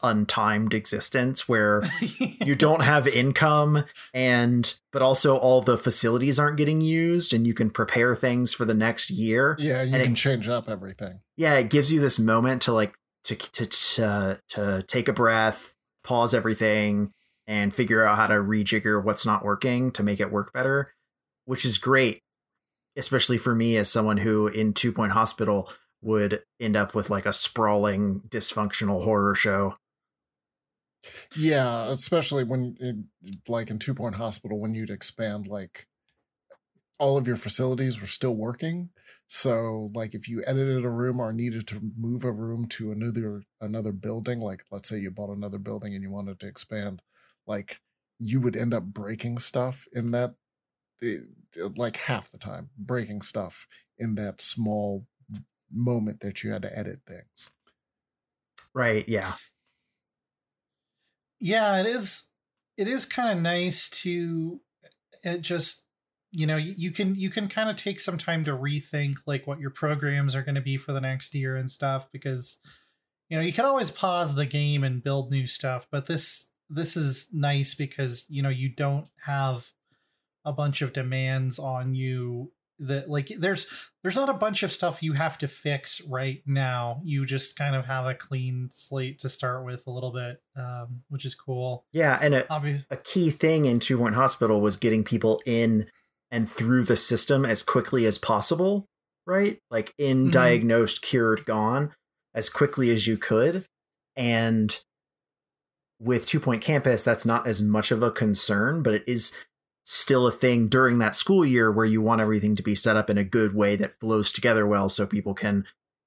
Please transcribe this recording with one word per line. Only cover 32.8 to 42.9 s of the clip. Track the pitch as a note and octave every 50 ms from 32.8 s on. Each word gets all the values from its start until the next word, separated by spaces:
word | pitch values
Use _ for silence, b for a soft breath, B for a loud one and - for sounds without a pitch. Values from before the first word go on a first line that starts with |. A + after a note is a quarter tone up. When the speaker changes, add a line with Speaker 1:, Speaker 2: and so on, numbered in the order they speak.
Speaker 3:
in, | B2+ B2 A#2 G#2 G#2 - _ _ - F#2 G2 - _ -
like, | A#2 A#2 A2 -
in | G#2+ G#2+
Two | - - C3+
Point | C3+ A2 A#2 F#2+
Hospital, | F#2+ A#2 A2+ G#2 - - G#2+ G#2+ G#2
when | G#2 A2 A2
you'd | A2 A2 G#2+
expand, | G#2 G2 - - - - A2+ G#2+ G#2 G#2 G2+ G2
like, | G2+ G#2 F#2+ F2 _ - - _ _ _ _ _ _ _ _ _ _ _ _ _ - _ _ _ _ _ _ _ _ _
all | D3 C#3 C#3
of | C#3 C3
your | A#2+ A#2+
facilities | G2+ - G#2 - - C3+ B2+ A#2+ A#2+ C3+ C3 A#2+ A2
were | G2
still | F#2+ - - - C3 A#2+
working. | G#2+ G#2+ A#2 B2 - - D#3+ E3 F3 F3+ F3 _ b b b b b b
So, | _ - - - C3+ A#2+ A2+ A2+ A2+ A2 A2 G#2+ G#2 G#2
like, | A2+ A2+ G#2+ G#2+
if | G#2+ - -
you | A#2 A2+ -
edited | - C3+ C3+ C3+ C3+ C3 C3 A#2+
a | B2
room | A#2 A#2 B2 B2+ B2 B2
or | A#2+ A2 A2+
needed | A2+ A#2+ B2 A2+ A2+ A2 -
to | A2 G#2+ G2+ A2 G2+
move | A2+ A2+ A#2 A#2+ B2 B2
a | B2 A2
room | G#2 A2+ A2+ A#2 A#2 A#2+ A#2
to | - - A2+ G#2+